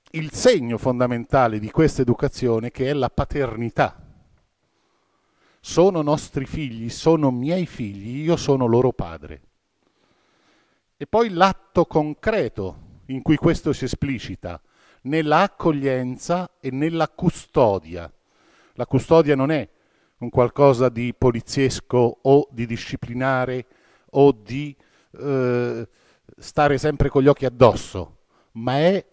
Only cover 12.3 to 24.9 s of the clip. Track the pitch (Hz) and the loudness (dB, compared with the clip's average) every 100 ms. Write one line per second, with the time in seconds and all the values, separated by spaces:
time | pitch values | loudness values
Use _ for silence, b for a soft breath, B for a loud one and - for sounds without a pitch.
12.3 | 220 120 - 95 - - - - 131 - | -2 -2 -6 -10 -10 -20 -20 -12 -4 0
13.3 | 147 170 156 160 135 131 - 143 123 - | 2 2 0 -2 -4 -4 -6 -6 -6 -10
14.3 | 92 90 85 _ b b b 127 160 151 | -12 -12 -14 _ b b b -4 -2 2
15.3 | 151 196 - 170 147 135 127 127 123 - | 2 2 0 -2 0 0 -2 -4 -6 -4
16.3 | 175 180 _ 135 131 156 165 156 - 175 | -4 -4 _ -8 -4 -2 -2 -4 -2 -2
17.3 | - - 160 117 95 82 87 82 _ _ | -2 -2 2 4 2 -4 -14 -14 _ _
18.3 | b b b b b 123 135 - 165 151 | b b b b b -2 -2 4 4 6
19.3 | 135 135 156 104 _ _ _ _ - 120 | 2 0 -2 -4 _ _ _ _ -12 -4
20.3 | 127 120 - 143 120 127 117 120 - 127 | 0 0 4 4 4 0 0 -6 0 0
21.3 | 117 - - 131 - - 123 117 - 135 | 0 -4 -2 -2 -2 -2 2 2 2 4
22.3 | 139 143 117 117 117 - - 123 120 131 | 4 4 -6 -8 -8 -10 -12 -10 -4 -2
23.3 | 131 127 127 - b b b b 139 143 | 0 -2 -6 -10 b b b b 4 6
24.3 | 113 104 131 147 135 _ | 4 -4 -10 -10 -14 _